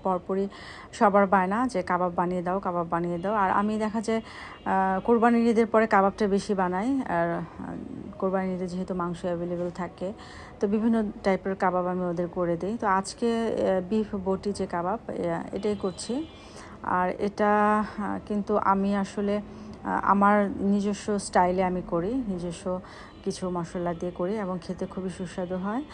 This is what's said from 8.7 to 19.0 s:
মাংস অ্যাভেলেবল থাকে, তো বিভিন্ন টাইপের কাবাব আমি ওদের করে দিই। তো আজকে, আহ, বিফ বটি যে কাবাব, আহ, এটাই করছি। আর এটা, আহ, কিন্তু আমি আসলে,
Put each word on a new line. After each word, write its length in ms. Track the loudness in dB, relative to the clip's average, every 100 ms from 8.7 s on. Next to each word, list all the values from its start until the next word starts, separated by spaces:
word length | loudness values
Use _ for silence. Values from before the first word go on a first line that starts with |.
| -4 -4
মাংস 280 | -4 -4 -4
অ্যাভেলেবল 480 | -4 -2 -2 -4 -4
থাকে, 440 | -6 -8 -6 -8 -8 -14 -16 -14 -2
তো 80 | 0
বিভিন্ন 440 | 2 4 2 0 0
টাইপের 320 | 0 0 0 0
কাবাব 320 | 2 2 0
আমি 140 | 0
ওদের 260 | 0 0 -2
করে 300 | 0 0 0
দিই। 200 | -2 -2
তো 100 | 2
আজকে, 380 | 2 0 -2 -2
আহ, 560 | 0 0 0 2 2 0
বিফ 260 | 0 0 -4 -2
বটি 260 | -2 -2
যে 140 | -4 -4
কাবাব, 340 | -2 -2 -4 -6
আহ, 480 | -4 -2 -2 -4 -4
এটাই 200 | -2 -2
করছি। 520 | -2 -4 -4 -4 -6 -12 -18 -18 -18 -10
আর 300 | -2 0 0 0
এটা, 600 | -2 2 4 6 6 4
আহ, 400 | 0 -4 -4 -4 -4
কিন্তু 300 | -2 0 2
আমি 380 | 4 4 4
আসলে, 420 | 2